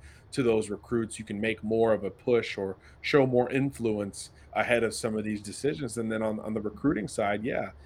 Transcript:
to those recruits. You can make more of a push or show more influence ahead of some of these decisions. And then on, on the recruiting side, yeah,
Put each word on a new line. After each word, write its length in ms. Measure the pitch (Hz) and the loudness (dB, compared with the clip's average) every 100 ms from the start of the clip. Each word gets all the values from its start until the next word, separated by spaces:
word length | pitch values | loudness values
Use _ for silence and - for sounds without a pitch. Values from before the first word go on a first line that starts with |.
| - - - | -18 -20 -6
to 100 | - | 0
those 280 | 117 110 101 | 2 2 0
recruits. 500 | 101 - 117 110 - | -6 -2 -2 -2 -6
You 60 | 110 | -8
can 160 | 101 | -4
make 200 | 110 110 | -2 -2
more 300 | 107 113 113 | 0 4 4
of 140 | 104 95 | 4 0
a 40 | |
push 480 | - - 117 110 - | -4 2 2 2 -4
or 200 | 98 - - - | -6 -6 -16 -10
show 240 | - 147 131 | 2 4 6
more 240 | 123 123 | 4 2
influence 800 | 135 139 131 113 104 101 - - - - | 0 -2 0 -2 0 -4 -8 -14 -18 -4
ahead 300 | - 107 120 | 0 2 2
of 100 | 113 | 2
some 240 | - 117 107 | -2 -4 -2
of 80 | 107 | -2
these 160 | 104 | -4
decisions. 560 | 101 - 139 156 127 117 | -6 -4 -4 -2 -4 -4
And 120 | 110 | -4
then 120 | 110 | -2
on, 180 | 110 107 | -2 -4
on 140 | 107 | -4
the 80 | 110 | -4
recruiting 480 | 104 - 139 190 202 | -4 -2 0 0 -2
side, 340 | - 101 104 | -2 0 0
yeah, 280 | 120 - 98 - | -2 -4 -6 -10